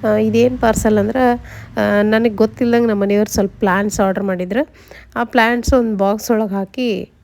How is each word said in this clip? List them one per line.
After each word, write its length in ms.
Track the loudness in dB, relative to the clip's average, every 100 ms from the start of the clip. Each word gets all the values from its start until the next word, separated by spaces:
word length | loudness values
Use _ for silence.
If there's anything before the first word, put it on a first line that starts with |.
ಆ, 100 | 0
ಇದೇನು 440 | 0 2 2 2 2
ಪಾರ್ಸೆಲ್ 400 | 0 2 2 2
ಅಂದ್ರೆ, 340 | 0 0 0 0 -6 -20 -12 -4
ಆ, 220 | 0 2
ನನಗೆ 320 | 2 2 0
ಗೊತ್ತಿಲ್ದಂಗೆ 520 | 0 -2 0 0 2 2
ನಮ್ಮ 160 | 0
ಮನೆಯವ್ರು 300 | 0 0 0
ಸ್ವಲ್ಪ 200 | 0 -2 -2
ಪ್ಲಾಂಟ್ಸ್ 420 | 0 0 -2 0
ಆರ್ಡರ್ 220 | 0 0
ಮಾಡಿದ್ರು. 460 | -4 -4 -4 -4 -4 -8 -20 -20 -12 -6
ಆ 80 |
ಪ್ಲಾಂಟ್ಸ್ 500 | -2 2 2 0 0
ಒಂದು 220 | 0 2 0
ಬಾಕ್ಸ್ 340 | 0 -2 -2
ಒಳಗೆ 240 | -2 0
ಹಾಕಿ 560 | -4 -6 -6 -4 -4 -8 _